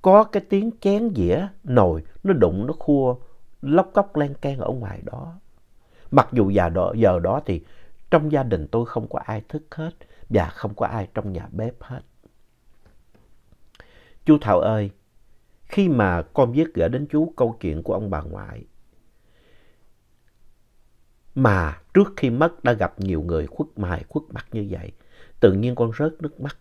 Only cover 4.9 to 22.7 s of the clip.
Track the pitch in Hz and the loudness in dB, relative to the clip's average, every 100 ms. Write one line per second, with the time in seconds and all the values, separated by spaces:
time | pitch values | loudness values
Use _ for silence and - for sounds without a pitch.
4.9 | 92 - 123 170 175 - _ _ - _ | -10 -12 -12 -14 -16 -20 _ _ -20 _
5.9 | _ - 139 - 123 98 101 85 87 90 | _ 2 2 4 2 4 4 2 2 0
6.9 | 113 107 90 87 131 - 85 - - - | 4 4 4 0 -2 -2 -6 -6 -20 -18
7.9 | - - 165 151 147 120 92 76 117 117 | -18 0 2 2 -2 0 -4 -2 -4 -2
8.9 | 120 113 - - 107 - 151 - - 160 | -6 -6 -10 -8 -10 -8 -12 -12 -10 -10
9.9 | - - - - 110 80 - 101 104 113 | -12 -20 -20 -2 0 0 -6 -10 -4 -4
10.9 | 113 92 - 101 87 - 92 113 123 - | -4 -6 -8 -6 -8 -8 -8 -8 -10 -16
11.9 | 127 - _ - _ _ _ _ - - | -16 -16 _ -20 _ _ _ _ -20 -20
12.9 | - _ - _ - _ _ - _ - | -20 _ -20 _ -20 _ _ -20 _ -20
13.9 | - _ - - 151 113 92 104 110 101 | -20 _ -6 4 4 6 2 2 0 -4
14.9 | - _ _ _ - _ _ - - 190 | -8 _ _ _ -20 _ _ -6 0 2
15.9 | 127 98 87 80 - 120 127 165 - 85 | 2 2 0 -2 0 0 2 -2 0 -2
16.9 | 127 147 151 160 - 120 113 90 78 - | -2 -2 -2 -2 0 -2 -2 -6 -6 -4
17.9 | 92 104 78 80 - 50 - - - - | -4 -4 -6 -8 -12 -14 -16 -20 -20 -20
18.9 | _ _ _ _ _ _ - _ _ _ | _ _ _ _ _ _ -20 _ _ _
19.9 | _ _ _ _ _ - _ _ _ _ | _ _ _ _ _ -20 _ _ _ _
20.9 | _ _ _ - 135 127 95 80 76 _ | _ _ _ -10 2 2 4 0 -6 _
21.9 | 190 202 - 139 117 165 - 127 | 4 4 0 -2 2 0 0 -2